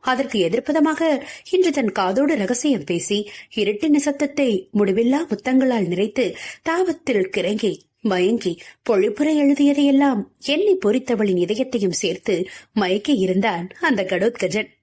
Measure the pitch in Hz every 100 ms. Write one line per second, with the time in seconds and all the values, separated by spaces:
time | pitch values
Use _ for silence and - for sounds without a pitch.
0 | - 254 269 214 170 220 247 311 302 302
1 | 330 277 269 - - 370 359 285 226 196
2 | 185 196 285 302 190 247 302 233 143 170
3 | - 208 208 - - - 196 208 320 294
4 | 294 277 294 294 269 196 - 208 202 196
5 | 240 277 339 208 254 262 262 233 175 175
6 | 208 - 208 - - - - 339 370 311
7 | - 220 190 208 175 208 208 156 _ _
8 | 220 185 185 233 190 165 - - - 208
9 | 208 208 294 302 285 285 285 285 285 277
10 | 285 233 - _ - 302 415 381 202 247
11 | 254 233 208 180 175 214 262 240 190 165
12 | 185 - - 180 185 - - - 185 196
13 | 247 262 185 185 220 175 180 - 330 220
14 | 185 185 214 233 180 196 214 _